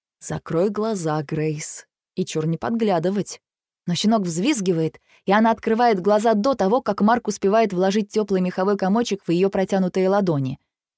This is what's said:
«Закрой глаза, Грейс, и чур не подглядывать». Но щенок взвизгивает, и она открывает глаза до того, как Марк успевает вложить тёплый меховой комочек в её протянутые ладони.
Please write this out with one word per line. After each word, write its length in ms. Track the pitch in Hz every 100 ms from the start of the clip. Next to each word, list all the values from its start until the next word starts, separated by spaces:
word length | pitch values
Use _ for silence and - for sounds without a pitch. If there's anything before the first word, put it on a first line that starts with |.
| _ _
«Закрой 520 | - 156 - 160 208
глаза, 520 | 208 220 202 160 151
Грейс, 640 | 147 156 156 151 - - - _ _
и 100 | -
чур 220 | 180 156 156
не 100 | 160
подглядывать». 880 | 233 226 214 170 175 202 - - _ _ _ _ -
Но 60 |
щенок 300 | 170 202 226
взвизгивает, 760 | 175 165 240 233 185 165 160 - _ _
и 80 | -
она 180 | 208 226
открывает 500 | 226 226 220 240 190
глаза 340 | 190 208 226
до 200 | 208 269
того, 280 | 254 190 254
как 180 | 220 196
Марк 260 | 202 240 -
успевает 460 | - 196 220 220
вложить 380 | 180 190 214 208
тёплый 320 | 214 202 190
меховой 340 | 180 185 190 202
комочек 460 | 185 220 240 196 -
в 40 |
её 180 | 170 196
протянутые 640 | 196 190 190 180 190 185
ладони. 500 | 202 185 143 131 143 _ _ _